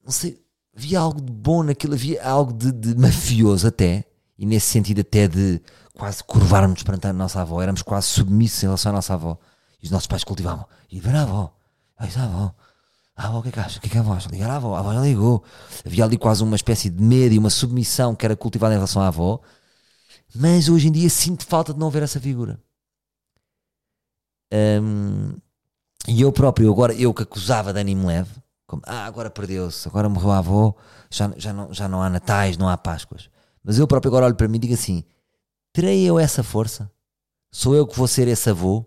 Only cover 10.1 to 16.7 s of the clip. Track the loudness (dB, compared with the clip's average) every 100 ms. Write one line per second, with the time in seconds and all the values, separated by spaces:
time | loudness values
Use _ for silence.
10.1 | -6 -6 -6 -6 -6 -12 _ _ -8 -2
11.1 | 0 0 -2 -6 _ _ _ _ _ -8
12.1 | -6 -4 -4 -4 -6 _ _ _ _ _
13.1 | -12 -8 -6 -6 -8 -8 -8 -4 0 0
14.1 | -2 -6 -6 -4 -4 -4 -4 -2 0 2
15.1 | 2 2 2 -2 -20 -20 -16 -6 0 2
16.1 | 2 2 2 0 0 0